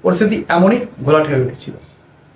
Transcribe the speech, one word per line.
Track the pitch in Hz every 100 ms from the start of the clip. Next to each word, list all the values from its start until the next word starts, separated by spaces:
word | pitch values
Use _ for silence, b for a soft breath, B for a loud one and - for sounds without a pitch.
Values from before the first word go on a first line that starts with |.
পরিস্থিতি | - 180 208 214 -
এমনই | 170 190 240 - -
ঘোলাটে | 131 156 147 135
হয়ে | 123
উঠেছিল। | - - - - _ _ _ _